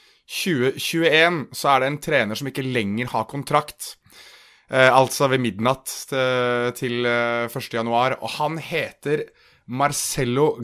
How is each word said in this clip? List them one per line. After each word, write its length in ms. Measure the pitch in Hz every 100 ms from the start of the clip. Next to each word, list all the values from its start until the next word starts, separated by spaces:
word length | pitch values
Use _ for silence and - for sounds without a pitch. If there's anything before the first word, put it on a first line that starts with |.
| _ _ -
tjueogtjueén, 1160 | - 196 147 127 - - 165 165 151 170 170 123 -
så 140 | 147 135
er 40 |
det 80 | 131
en 120 | 147
trener 320 | - 143 107 110
som 120 | 135
ikke 160 | 139 131
lenger 420 | 123 98 107 123
har 140 | 117 107
kontrakt. 640 | 143 135 151 151 - - - _ - - - - _ -
Eh, 180 | 131 131
altså 380 | 127 127 - 139
ved 80 | 131
midnatt, 520 | 120 98 117 135 - - -
eh, 600 | 135 127 127 120 120 120
til, 340 | 123 127 120 120
eh, 420 | 120 117 117 117
første 300 | - - 117
januar. 400 | 117 117 127 131
Og 80 | 113
han 260 | - 151 160
heter 680 | - 160 104 - 139 151 - _ _ _ -
Marcelo 920 | 127 143 143 - - 123 127 151 -